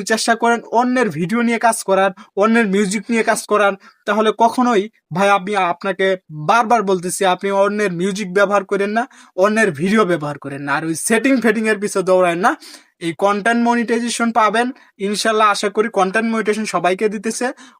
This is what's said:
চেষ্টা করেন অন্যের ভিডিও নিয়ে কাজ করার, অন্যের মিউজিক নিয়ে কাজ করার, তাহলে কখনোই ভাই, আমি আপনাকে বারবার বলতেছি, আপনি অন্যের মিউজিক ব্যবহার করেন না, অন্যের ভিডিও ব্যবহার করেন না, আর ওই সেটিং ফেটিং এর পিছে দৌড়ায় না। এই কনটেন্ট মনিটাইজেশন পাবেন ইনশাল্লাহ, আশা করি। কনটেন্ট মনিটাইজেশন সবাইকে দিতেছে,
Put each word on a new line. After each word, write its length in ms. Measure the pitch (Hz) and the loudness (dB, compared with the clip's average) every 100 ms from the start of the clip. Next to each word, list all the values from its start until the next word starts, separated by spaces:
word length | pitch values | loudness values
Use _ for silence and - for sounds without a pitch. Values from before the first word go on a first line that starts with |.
| 202 | 0
চেষ্টা 220 | 226 - 226 | -2 0 0
করেন 180 | 233 233 - 220 | 2 0 0 0
অন্যের 280 | 247 254 226 147 | 0 0 -2 -2
ভিডিও 240 | 170 226 233 | -2 0 0
নিয়ে 120 | 233 233 | 2 0
কাজ 120 | 220 - | 0 0
করার, 220 | 190 196 190 - - | 2 2 -2 -8 0
অন্যের 240 | 214 226 220 | 2 2 2
মিউজিক 300 | 190 208 208 - | 0 0 -4 -2
নিয়ে 120 | 233 220 | -2 0
কাজ 120 | 220 - | -2 0
করার, 220 | 208 202 196 - _ - | 2 2 0 -8 _ -4
তাহলে 220 | 208 220 208 | 0 0 2
কখনোই 400 | 226 - 247 226 214 - _ 160 | 0 2 2 0 -2 -8 _ 0
ভাই, 140 | 202 202 | 2 2
আমি 160 | 185 208 180 | 0 -2 -2
আপনাকে 340 | 175 196 185 190 185 - 151 151 | -2 -4 -2 0 0 -6 -6 0
বারবার 320 | 226 233 233 196 | 2 4 2 2
বলতেছি, 320 | 190 180 - 190 | -2 -2 -2 0
আপনি 160 | 180 196 196 | 0 0 0
অন্যের 280 | 202 208 208 170 | 0 0 -2 -2
মিউজিক 300 | 190 196 202 180 | -4 -4 -4 0
ব্যবহার 260 | 196 202 190 | 2 0 -2
করেন 200 | 196 202 214 | -2 -2 -2
না, 60 | 247 - - - | -4 -10 -12 0
অন্যের 260 | 190 214 214 139 | 2 4 0 0
ভিডিও 240 | 185 220 190 | 0 2 2
ব্যবহার 260 | 170 147 139 | 0 -4 -8
করেন 180 | 139 139 143 | -10 -10 -4
না, 60 | 143 | -4
আর 60 | 160 | -2
ওই 60 | 165 - | -4 -2
সেটিং 260 | 226 262 269 | 0 2 2
ফেটিং 200 | 226 214 220 | 2 0 -2
এর 60 | 214 | -2
পিছে 160 | 202 202 180 | -2 -2 2
দৌড়ায় 300 | 185 180 170 220 | 2 2 2 0
না। 60 | 311 - - _ _ 170 | -2 -8 -20 _ _ -10
এই 80 | 170 | -2
কনটেন্ট 380 | 196 208 196 233 233 | 0 0 0 0 2
মনিটাইজেশন 640 | 240 226 233 240 - 233 233 | 0 0 -2 -2 -4 -2 2
পাবেন 280 | 214 208 247 254 - - 196 | 2 2 0 -4 -16 -8 -6
ইনশাল্লাহ, 400 | 202 226 214 214 202 | -2 0 2 2 2
আশা 140 | 208 196 | -2 -2
করি। 120 | 220 196 | -2 0
কনটেন্ট 280 | 190 202 233 | 0 0 -2
মনিটাইজেশন 340 | 226 214 214 214 180 | -2 -2 -2 -4 -2
সবাইকে 300 | 175 185 220 214 | -2 0 -2 -2
দিতেছে, 320 | 214 220 247 294 - _ | -6 -4 -6 -6 -16 _